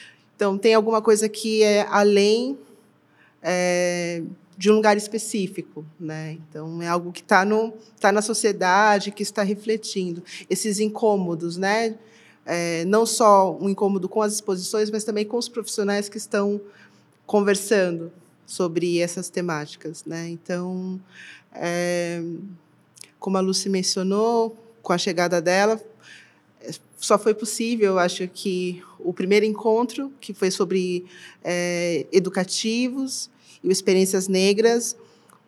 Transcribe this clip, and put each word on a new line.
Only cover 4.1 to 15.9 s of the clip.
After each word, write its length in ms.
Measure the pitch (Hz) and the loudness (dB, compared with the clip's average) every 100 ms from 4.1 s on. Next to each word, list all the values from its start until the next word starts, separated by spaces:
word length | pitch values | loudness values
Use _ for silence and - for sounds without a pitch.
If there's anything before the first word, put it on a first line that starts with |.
| 170 165 - _ - | -6 -8 -14 _ 0
de 140 | 190 | 4
um 40 | 214 | 6
lugar 220 | 214 208 | 6 2
específico, 880 | 208 226 - 214 185 - - - 156 _ | 0 -8 -4 -4 -4 -6 -12 -16 -18 _
né? 380 | 160 156 156 165 156 | -12 -10 -10 -12 -14
Então, 320 | 151 160 165 | -14 -10 -8
é 60 | 170 | -2
algo 240 | 175 175 | -2 -4
que 120 | 180 | -14
tá 220 | - 196 202 | 4 4 4
no, 280 | 214 226 220 - _ | 0 0 -8 -20 _
tá 100 | 202 | 2
na 100 | 208 | 2
sociedade, 880 | 214 220 220 190 185 190 214 202 196 | 0 0 0 2 2 4 6 4 0
que 120 | 202 | -8
está 200 | 202 - | -6 -2
refletindo. 800 | 196 208 226 220 220 202 180 170 180 - - | -2 -2 -4 -4 -4 -6 -6 -8 -12 -18 -6
Esses 300 | 190 220 202 | -4 -2 -2
incômodos, 800 | 214 214 220 202 175 165 170 170 | -2 0 2 2 0 -4 -6 -4
né? 380 | 190 214 226 220 - - - _ | 0 0 -2 -6 -18 -20 -20 _
É, 400 | - 170 170 165 175 | -6 -4 -2 -2 2
não 200 | 208 226 | 2 2
só 500 | - 220 202 190 - | 4 8 8 6 0
um 80 | 196 | -4
incômodo 400 | 190 202 196 190 | 0 0 -2 -2
com 120 | 220 | -2
as 120 | 208 | -2
exposições, 560 | 214 - 185 185 214 214 | -4 -4 -4 -2 -2 -2
mas 140 | 214 | -4
também 220 | 214 208 208 | -4 -4 -2
com 120 | 240 | -4
os 100 | 233 | -4
profissionais 600 | 233 208 - 202 | -8 -8 -4 -2